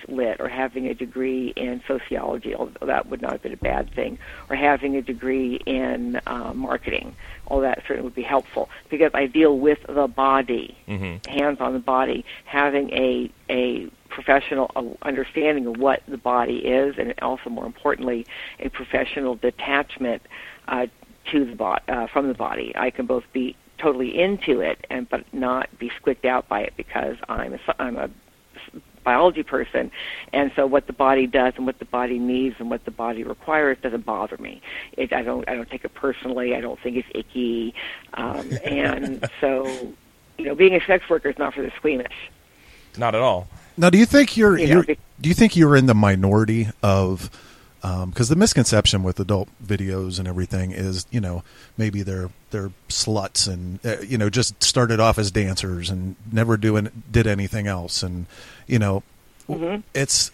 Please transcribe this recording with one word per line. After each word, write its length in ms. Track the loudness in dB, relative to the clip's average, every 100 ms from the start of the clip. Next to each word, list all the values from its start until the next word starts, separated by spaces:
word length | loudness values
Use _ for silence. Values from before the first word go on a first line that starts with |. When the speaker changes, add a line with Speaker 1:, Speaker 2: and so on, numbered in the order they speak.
| -8
Speaker 1:
Lit 320 | -4 -2 -2
or 80 | -6
having 380 | -4 -6 -4 -6
a 80 |
degree 540 | -6 -8 -4 -4 -2 -4 -6
in 260 | -6 -8 -6
sociology, 680 | -6 -4 -6 -4 -6 -6
although 320 | -8 -8 -6 -2
that 240 | -2 -4
would 100 | -6
not 120 | -6
have 100 | -6
been 100 | -8
a 40 | -6
bad 320 | -4 -4 -4
thing, 240 | -6 -6 -8 -14 -18 -8
or 80 | 0
having 400 | 2 2 0 -4
a 60 |
degree 540 | -4 -6 -4 -2 -2 -4 -4
in, 520 | -4 -4 -4 -6 -6 -6
uh, 280 | -8 -8
marketing. 600 | -8 -4 -4 -4 -6 -8 -16 -18 -16 -4
All 120 | 0
that 200 | 0 -2
certainly 220 | -4 -6
would 100 | -6
be 80 | -8
helpful 480 | -2 -2 -2 -6 -6 -8 -8
because 220 | 2 2
I 140 | 4 0
deal 320 | 6 6 6
with 220 | 4 2 0
the 200 | 0 0
body, 640 | 2 4 4 2 -4 -6 -14 -10
Speaker 2:
Mm-hmm. 420 | -6 -6 -10 -8
Speaker 1:
hands 300 | -2 -2 -2
on 140 | -4
the 60 | -2
body, 440 | 0 0 0 -4 -8 -18
having 460 | -6 0 0 0 -2
a, 380 | 0 0 0 -4 -10 -4
a 380 | -2 -2 -4 -10 -16 _
professional, 600 | -6 2 2 2 -2 -2 -4
uh, 60 | -8 -8
understanding 640 | -6 -6 -4 0 0 0 -2
of 100 | 0
what 240 | 0 0 -4
the 120 | -6
body 400 | 0 0 0 -2
is, 380 | 0 0 0 -2
and 160 | -6 -4
also, 260 | -6 -6 -8
more 160 | -8 -10
importantly, 600 | -4 -2 -2 -2 -4 -6 -14 -16 -10
a 80 | -10
professional 640 | -10 -4 -2 -2 -4 -4 0
detachment, 840 | -2 -2 -2 -2 -2 -6 -4 -4 -10 -20 -18 -16 -6
uh, 180 | -4 -4 -8 -20 -16 -2
to 120 | 0
the 100 | 0
bo-, 240 | -2 -2 -2 -2
uh, 180 | -4 -2
from 200 | -2 -2
the 60 |
body. 380 | -2 -4 -4 -6 -4
I 140 | -4
can 160 | -4 -4
both 180 | -4 -4
be 220 | -6 -6 -8 _ -2
totally 400 | -2 0 -2 0
into 420 | 0 0 0 0
it 240 | 0 -4 -6
and 180 | -8 -6
but 160 | -8 -6
not 360 | -4 -2 -2 -4 -8
be 120 | -10 -4
squicked 280 | -4 0
out 240 | 0 0 -2
by 140 | -4
it 100 | -4 -10
because 400 | -8 -6 -6 -8 -8
I'm 260 | -6 -6
a, 40 | -6 -6 -4
I'm 180 | -6 -6
a 140 | -8 -10 _ _ _ -20 -20 -20 -20 _
biology 380 | 0 4 4 2
person, 480 | -4 -4 -2 -4 -4 -10 -14 -14 -4
and 180 | -2 0 2
so 100 | 2
what 200 | 2 0
the 60 |
body 340 | 2 4 4 4
does 280 | 2 2 0
and 100 | -4
what 120 | -6
the 60 |
body 340 | -6 -4 -2 -2
needs 380 | 0 0 -2 -4
and 100 | -6
what 160 | -6
the 60 | -8
body 320 | -8 -6 -6
requires 560 | -8 -10 -2 2 2 0
doesn't 240 | -4 -4
bother 320 | -4 -4 -4 -8
me. 220 | -14 -16 -14 -14 -12 -8
It, 160 | -2
I 100 | -2
don't, 260 | -2 -4 -6
I 60 |
don't 160 | -8 -8
take 140 | -10
it 100 | -12
personally. 600 | -4 -4 -4 -6 -4 -2 -4
I 40 |
don't 200 | -6 -8
think 160 | -6 -6
it's 120 | -6
icky, 600 | -10 -8 -4 -2 -2 -4 -8 -12 -14 -14
um, 360 | -10 -6 -6 -6 -6
Speaker 2:
<laughs> 80 |
Speaker 1:
and 640 | -4 0 0 -2 -6 -6 -8 -2
so, 540 | 0 0 -4 -8 -12 -14 _ _ _ -10
you 100 | -6
know, 80 |
being 200 | 6 6
a 100 | 6
sex 240 | 4 2 4
worker 200 | 0 0
is 100 | -2
not 160 | -4
for 80 | -4
the 80 | -8 -2
squeamish. 540 | -2 -2 -6 -12 -18 -20 _ _ -20 -20 -18 -2
Speaker 2:
Not 160 | 0
at 60 | 4
all. 260 | 4 2 -4 -16 -14 4
Speaker 3:
Now, 120 | 8
do 80 | 8
you 80 | 8
think 300 | 8 6 6
you're, 220 | 6 6
Speaker 1:
You 80 | 8
know, 60 |
Speaker 3:
you're, 80 | 6
Speaker 1:
be- 140 | 6 -2 -6 -2
Speaker 3:
do 80 | 2
you 60 |
think 220 | 6 6 8
you're 200 | 8 10
in 100 | 8
the 80 |
minority 720 | 8 6 6 6 6 4 2 0 0
of, 480 | 2 4 2 -2 -8 -14 -20 -20 -20 _
um, 300 | -4 -4 -4
'cause 160 | -2 2
the 80 | 4
misconception 680 | 6 4 4 4 4 2
with 160 | 0 -2
adult 280 | 0 0 0 -10
videos 540 | -4 -2 -2 -2 -4 -4
and 100 | -4
everything 440 | -2 -2 -2 -2
is, 340 | -2 -4 -4 -2
you 100 | -2
know, 220 | -2 -4 -10 -20 -14 -4
maybe 240 | -2 -2
they're, 260 | -4 -4 -6 -12 _
they're 220 | -6 -6 -10 -8
sluts 580 | -4 0 -2 -2 -2 -2
and, 300 | -4 -6 -6 -4
uh, 100 | -4
you 160 | -2 0
know, 100 | 2
just 340 | 2 0 0
started 380 | 0 2 2 6
off 180 | 6 4
as 120 | 0
dancers 580 | 0 0 -2 -2 -4 -4
and 280 | -4 -6 -8 -2
never 280 | 0 4 4
doing, 320 | 4 2 0 -6 0
did 160 | 2 4
anything 400 | 2 -2 -2 -2
else, 340 | -2 -4 -4
and, 240 | -4 -4 -8 -12 -20 -18 0
you 120 | 2
know, 240 | 4 2 -4 _ _ _ -8
Speaker 1:
Mm-hmm. 320 | -4 -2 -4 -4
Speaker 3:
it's, 360 | -2 0 0 -2